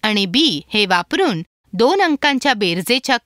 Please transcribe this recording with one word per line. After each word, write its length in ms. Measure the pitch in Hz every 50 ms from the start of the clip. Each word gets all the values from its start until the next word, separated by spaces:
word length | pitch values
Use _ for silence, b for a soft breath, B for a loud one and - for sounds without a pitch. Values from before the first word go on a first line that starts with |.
| -
आणि 220 | 214 208 202 196
बी 360 | 180 170 269 330 285 165 139 - -
हे 160 | - 214 208
वापरून 580 | 185 185 175 175 - - 349 392 311 202 160 170 - _ _ _ _ -
दोन 280 | 185 233 269 370 392
अंकांच्या 520 | 392 339 294 - - 294 285 254 - 294 254
बेरजेच्या 640 | 208 208 175 165 180 170 - 240 262 - - 262 233 -